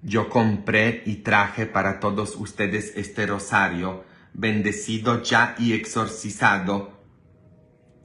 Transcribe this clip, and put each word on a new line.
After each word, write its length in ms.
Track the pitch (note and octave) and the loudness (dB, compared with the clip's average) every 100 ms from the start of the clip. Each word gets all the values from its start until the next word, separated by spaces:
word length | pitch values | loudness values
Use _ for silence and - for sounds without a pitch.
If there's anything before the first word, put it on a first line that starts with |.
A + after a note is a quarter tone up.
Yo 280 | - A2 G#2+ | 0 0 2
compré 720 | B2+ A2+ G2+ - G#2+ A2 A2+ - | 4 4 2 2 2 4 0 -4
y 120 | G#2 | -6
traje 480 | - G#2+ G2+ - A2 | 2 2 2 0 -2
para 340 | G2+ G2 G2 | 0 0 0
todos 360 | G#2 G2+ G#2 - | -2 -2 -4 -6
ustedes 580 | - - G2+ G#2 G#2 - | -10 -4 -2 -2 -4 -8
este 300 | G2 - G#2 | -8 -4 -2
rosario, 800 | G2+ - G#2+ G2 F2 F#2 F#2+ - - - | -2 0 2 2 0 -4 -6 -14 -20 -20
bendecido 920 | - A2 G#2+ G#2 G2 - A2+ A2 A#2+ | -4 0 2 0 -2 -4 -2 0 0
ya 320 | - A#2 A#2 - | 2 2 2 2
y 160 | A#2 | 2
exorcizado. 1300 | A2 - - G#2+ - G#2+ G2 A#2+ G2+ F2+ G2+ G2+ - - _ _ _ - - _ _ _ _ | 2 0 -2 -2 -4 -10 0 2 2 0 -2 -4 -14 -20 _ _ _ -20 -20 _ _ _ _